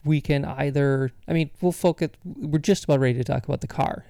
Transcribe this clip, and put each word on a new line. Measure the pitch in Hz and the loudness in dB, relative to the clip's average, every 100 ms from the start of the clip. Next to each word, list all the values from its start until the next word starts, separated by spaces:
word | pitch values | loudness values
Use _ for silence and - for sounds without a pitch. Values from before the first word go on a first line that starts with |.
we | 147 151 | 0 0
can | - 143 | 2 -2
either, | 156 139 143 143 139 135 131 - - | -2 -4 -2 2 2 2 -2 -6 -2
I | |
mean, | 165 147 - | 0 0 0
we'll | 180 | -2
focus, | 170 180 165 165 - | 2 0 0 -4 -6
we're | 180 285 156 156 | -16 -10 -2 0
just | 147 190 | 2 0
about | - 143 | 4 2
ready | 131 120 | 4 0
to | |
talk | 120 131 - | -2 -2 -2
about | - | -6
the | 120 | -4
car | - - - - | -2 -2 -2 -8